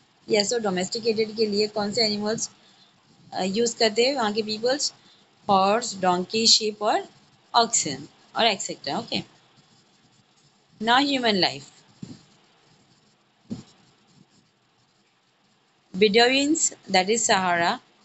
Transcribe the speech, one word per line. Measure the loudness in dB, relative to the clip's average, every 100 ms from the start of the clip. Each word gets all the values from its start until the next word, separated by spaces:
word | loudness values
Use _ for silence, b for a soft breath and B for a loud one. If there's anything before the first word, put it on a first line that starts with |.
| _ _ -2
Yes, | 0 0
so | -2
domesticated | -2 -2 -4 -4 -2 -2 -4 -2
के | -2
लिए | 0 -2
कौन | -4 -4
से | -2 -2
एनिमल्स, | -2 -4 -4 -8 b b b b _ _ _ -12
अ, | -6
यूज़ | -2 0 -2 0
करते | 0 2 0
हैं | 0
वहाँ | -2
के | -2
पीपल्स? | -6 -4 -2 -2 -4 -8 b b _ _ 0
हॉर्स, | 2 4 2 -2 -2
डोंकी, | 0 0 -2 0 4
शीप | 4 2 -2
और | -2 -2 -4 _ _ _ _ 0
ऑक्सन | 2 0 -2 -8 -12 _ _ 0
और | 0
एटसेटरा। | 0 -8 -10 -8 -8
ओके, | -6 -8 -8 _ _ _ _ _ _ _ _ _ _ _ _ _ _ _
now | 2 2
human | 2 0 2 2
life, | 0 -2 -16 -20 _ _ -18 -18 _ _ _ _ _ _ _ _ _ _ _ _ _ -16 -16 _ _ _ _ _ _ _ _ _ _ _ _ _ _ _ _ _ _ _ _ _ _
Bedouins, | 2 4 6 4 4 2 0 0 -4 0
that | 0 2
is | 0 2
Sahara, | 2 2 2 0 -2 _ _